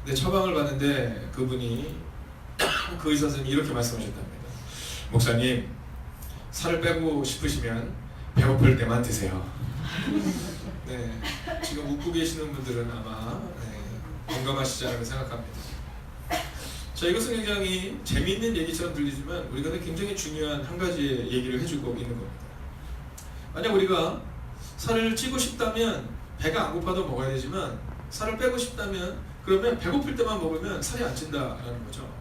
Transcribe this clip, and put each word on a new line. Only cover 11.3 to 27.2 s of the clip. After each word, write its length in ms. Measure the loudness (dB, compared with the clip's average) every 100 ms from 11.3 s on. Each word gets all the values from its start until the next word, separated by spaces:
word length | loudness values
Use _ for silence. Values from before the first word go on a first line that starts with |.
| -4 -4 -4
지금 260 | -2 -4 -2
웃고 200 | -2 0
계시는 400 | 2 2 0 -4
분들은 380 | -4 -2 -2 -2
아마, 500 | -4 -6 -6 -4 -4 -6 -6
네, 220 | -6 -6 -6 -6 -8 -8 -4 -2
공감하시지 500 | 0 0 0 0 -2
않을까 180 | -2
생각합니다. 560 | -2 -4 -4 -6 -6 -8 -8 -8 -8 -10 -12 -12 -4 -2 -2 -8 -8 -8 -8
자, 140 | 0 2
이것은 300 | 4 2 0
굉장히 600 | 0 0 2 0 -2 -6
재미있는 520 | 0 2 4 2 2 2
얘기처럼 380 | 0 0 -2
들리지만 520 | 0 -2 -2 -4 -4 -4
우리가 200 | -4 -2 -2
굉장히 320 | -4 -2 -2 -2
중요한 480 | -4 -2 0 0
한 140 | -2 0
가지의 540 | 0 2 2 2 2
얘기를 280 | 0 0 0
해주고 340 | 0 0 -2
있는 160 | -2 -2
겁니다. 240 | -4 -6 -8 -12 -10 -10 -10 -8 -8 -10 -12 -12 -10 -8
만약 200 | -2 4
우리가 480 | 6 6 6 4 0 -6 -10 -10 -10 -12 -6
살을 380 | 2 4 4 2
찌고 220 | 0 0
싶다면 680 | 0 2 0 4 2 2 -4 -8 -10 -2
배가 300 | 0 2 0
안 60 |
고파도 340 | 0 0 0 0
먹어야 220 | 0